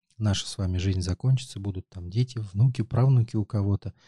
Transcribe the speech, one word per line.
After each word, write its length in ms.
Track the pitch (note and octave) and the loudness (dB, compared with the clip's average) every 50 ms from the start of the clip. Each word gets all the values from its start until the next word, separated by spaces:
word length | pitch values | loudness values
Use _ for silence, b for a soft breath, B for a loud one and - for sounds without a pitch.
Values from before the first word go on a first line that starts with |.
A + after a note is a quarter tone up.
| _ _ _ | _ _ _
наша 300 | - G#2+ G#2 F#2+ F2 - | -2 0 2 2 0 -2
с 100 | - - | -6 -6
вами 200 | - F#2+ F2+ F#2 | -4 -2 -2 0
жизнь 240 | F2+ F#2 G2 F#2 F#2+ | 0 0 0 0 0
закончится, 580 | F2 F#2 F2+ - - C3 C3 B2+ - - - G2+ | -2 -2 -4 0 2 0 0 0 -2 -8 -12 -8
будут 280 | G2 G2+ F#2 F#2+ - _ | -8 -6 -6 -8 -10 _
там 200 | - F2+ F2 F2 | -16 -14 -12 -4
дети, 300 | F#2+ A#2+ B2+ B2+ - A2+ | -2 -2 -2 -2 -2 -10
внуки, 420 | G#2+ G2 F#2+ G2+ B2 C3 B2 - | -10 -6 0 2 2 2 2 0
правнуки 540 | G#2+ - - A#2+ C3 C3+ C3 B2 A2 - - | -4 -2 2 2 4 6 6 4 2 2 0
у 100 | A2 G#2 | -4 -2
кого-то, 480 | - - G#2 G2 G2+ G2 - - G2+ B B B | 0 -2 0 2 2 0 0 -2 -8 B B B